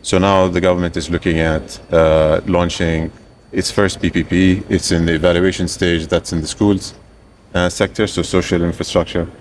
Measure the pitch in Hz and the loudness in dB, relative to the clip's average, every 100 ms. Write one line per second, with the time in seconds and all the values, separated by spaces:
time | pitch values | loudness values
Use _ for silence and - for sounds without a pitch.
0 | - 92 95 95 92 87 90 90 87 85 | 0 2 4 4 4 2 2 2 -2 -4
1 | 80 85 92 80 80 78 - - - 85 | -4 -2 0 0 0 -2 -6 -18 0 2
2 | 80 78 78 78 - 87 87 - 85 82 | 4 4 4 0 0 0 0 -2 -2 -2
3 | 80 - - _ _ - - - 98 - | -4 -10 -20 _ _ -6 -4 0 0 0
4 | - 87 78 87 95 95 - 90 - 85 | -2 -2 -2 2 2 2 0 -2 0 0
5 | 82 82 87 87 95 90 87 - 87 85 | 0 2 2 2 0 0 -6 -2 -2 -2
6 | 78 85 - 85 78 - 104 98 - - | -2 -4 -2 -6 -6 -2 0 0 -4 -18
7 | - - - _ _ 90 90 - 98 - | -20 -20 -20 _ _ -2 -2 0 -4 0
8 | 104 - 82 92 85 87 85 82 90 90 | -2 -2 -2 -2 0 0 0 -4 -2 -2
9 | 82 90 82 - | -2 -4 -6 -10